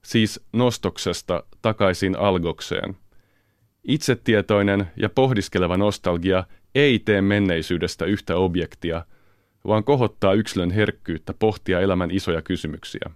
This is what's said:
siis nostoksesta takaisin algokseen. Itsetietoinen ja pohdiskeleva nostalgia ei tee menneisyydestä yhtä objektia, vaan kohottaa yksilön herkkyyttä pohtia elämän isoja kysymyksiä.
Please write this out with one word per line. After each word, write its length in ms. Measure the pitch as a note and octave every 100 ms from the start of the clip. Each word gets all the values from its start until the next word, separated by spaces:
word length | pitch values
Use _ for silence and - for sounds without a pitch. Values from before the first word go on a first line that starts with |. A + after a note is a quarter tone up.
siis 340 | - A#2+ G#2+ - -
nostoksesta 880 | A2+ B2 - F#2+ - F#2 E2+ - F2 - -
takaisin 540 | A2 G#2+ G2 F2 F#2+
algokseen. 840 | F#2+ G2+ F#2 E2+ E2 - - - G2 _ - _ _ _ _ _ _
Itsetietoinen 1080 | - D3+ - B2 - G#2+ G2 G#2 G2+ G2 F#2
ja 140 | - G#2
pohdiskeleva 680 | - C3 A2 - F#2+ F2 F2+
nostalgia 680 | G2+ - F#2 E2+ F2+ F#2 F#2+ - _
ei 240 | C3+ D3 A2+
tee 220 | - G2+
menneisyydestä 840 | G2 G#2 G2 E2 D#2+ E2+ F2 -
yhtä 300 | E2 G2+ -
objektia, 720 | F2 F#2 F2 D#2+ - E2+ E2 - - _ _ _ _ -
vaan 160 | G#2+
kohottaa 500 | - C#3+ A2 - G2
yksilön 380 | G2+ G#2+ F#2+ F2
herkkyyttä 600 | G2+ G#2 - - D#2+ -
pohtia 460 | - A2 - - F2+
elämän 320 | G2 F2+ F2
isoja 300 | F#2+ - E2
kysymyksiä. 680 | - F2+ D#2+ D2 - - -